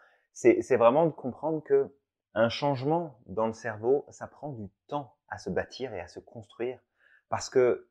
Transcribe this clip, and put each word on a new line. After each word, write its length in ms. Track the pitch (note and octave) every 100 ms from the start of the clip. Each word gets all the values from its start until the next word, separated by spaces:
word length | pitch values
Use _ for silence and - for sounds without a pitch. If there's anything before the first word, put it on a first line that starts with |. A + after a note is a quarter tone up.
| _ _ _
c'est, 300 | - B2 G2+
c'est 140 | A#2 B2
vraiment 300 | A#2 C#3 E3
de 40 |
comprendre 520 | - C3 A#2 D#3 D#3+
que 320 | - C#3 C3+ _ _ _ _
un 140 | G#2 A#2
changement 720 | - C#3+ C3+ C3+ E3 E3 B2+ -
dans 200 | G2 A2+
le 60 |
cerveau, 520 | A2+ A#2+ G#2+ A2+ C#3+ -
ça 160 | - A2+
prend 240 | - D3
du 180 | B2 G2 _ _
temps 260 | D3 C3 _ _
à 100 | G2+
se 100 | -
bâtir 460 | F#2 - - B2+
et 60 | G2+
à 80 | F2+
se 100 | -
construire, 640 | - A#2+ G#2+ _ A#2+ B2 _ _ _ _ _
parce 200 | A2+ -
que 400 | C3 B2 - -